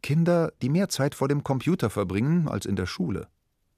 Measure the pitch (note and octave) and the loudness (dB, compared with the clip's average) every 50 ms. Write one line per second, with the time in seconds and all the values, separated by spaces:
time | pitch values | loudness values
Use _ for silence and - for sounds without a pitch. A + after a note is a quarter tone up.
0 | - - C#3 E3 E3+ F3 F3 E3+ E3 - - _ - B2+ D3 F3+ G3+ - - - | -2 0 2 2 4 4 4 4 2 0 -2 _ -2 0 2 2 0 0 0 0
1 | C3+ D3 - - D3 C3+ C#3+ D3 - - C3+ C3 - D3 F3 - - G#2+ - G#2+ | 0 -2 0 -2 0 0 0 0 0 -2 -2 0 2 0 0 2 0 -2 0 -2
2 | G2+ F2+ F#2 G2+ A#2 C#3+ E3 F3+ D#3+ - - G2+ - - G2+ F#2+ F#2+ F2 - - | -2 0 0 0 2 2 2 2 0 0 -2 -4 -2 -2 -2 -2 -2 -4 -4 -4
3 | F#3 D3+ G2 F2 - - _ _ _ _ _ _ _ _ _ | -4 -4 -4 -6 -6 -10 _ _ _ _ _ _ _ _ _